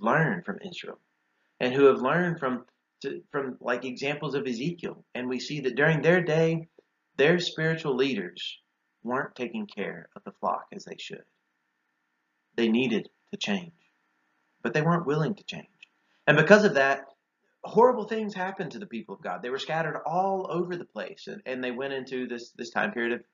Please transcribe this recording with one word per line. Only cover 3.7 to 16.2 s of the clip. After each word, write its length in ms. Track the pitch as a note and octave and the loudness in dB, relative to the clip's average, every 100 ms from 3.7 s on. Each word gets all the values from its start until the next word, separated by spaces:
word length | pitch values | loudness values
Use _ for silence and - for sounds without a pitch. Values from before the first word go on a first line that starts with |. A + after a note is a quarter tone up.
| B2 | -2
examples 500 | C3 A#2 C#3 D3 D3+ | -4 -6 -4 -4 -4
of 120 | C3+ B2 | -4 -4
Ezekiel. 580 | A2+ D#3 E3+ - - _ | -4 -4 -6 -10 -12 _
And 140 | A#2+ B2+ | -8 -4
we 100 | B2+ | -4
see 220 | - D3+ | -6 -4
that 160 | B2+ A#2+ | -2 2
during 260 | D3+ D#3 | 4 4
their 180 | D#3 F3+ | 4 4
day, 480 | D#3+ D#3 E3 E3 - _ _ _ _ - | 4 2 2 0 -6 _ _ _ _ 2
their 220 | D3 F3 | 4 4
spiritual 560 | E3+ - D#3+ D#3+ D3+ | 0 -2 -2 -2 -2
leaders 640 | B2+ C#3 G#2+ F2 - - - _ _ _ _ | 0 0 0 -6 -10 -12 -14 _ _ _ _
weren't 340 | A2+ B2+ C#3+ - | -6 -4 -4 -6
taking 300 | A#2+ A2 G#2 | -6 -6 -8
care 420 | G#2+ F2+ E2+ - - | -8 -8 -8 -16 -18
of 80 | |
the 80 | - | -18
flock 340 | - F#2 F2+ - | -6 -4 -4 -8
as 100 | G2+ | -16
they 120 | - - | -14 -14
should. 260 | - - - _ _ _ _ _ _ _ _ _ _ _ _ - | -14 -16 -18 _ _ _ _ _ _ _ _ _ _ _ _ 0
They 120 | A#2 | 2
needed 420 | A2+ B2+ G#2 - _ - | 4 2 0 -4 _ -16
to 60 | G2+ | -8
change, 340 | - G2 F2 _ _ _ _ _ _ _ _ _ | -4 -4 -6 _ _ _ _ _ _ _ _ _
but 100 | - | -2
they 80 | D3+ | 0
weren't 260 | D#3 E3+ C3+ | 2 2 2
willing 280 | D3+ C#3+ | 0 0
to 100 | G2+ | -4
change. 220 | - E2 - _ - _ _ _ | -10 -14 -14 _ -20 _ _ _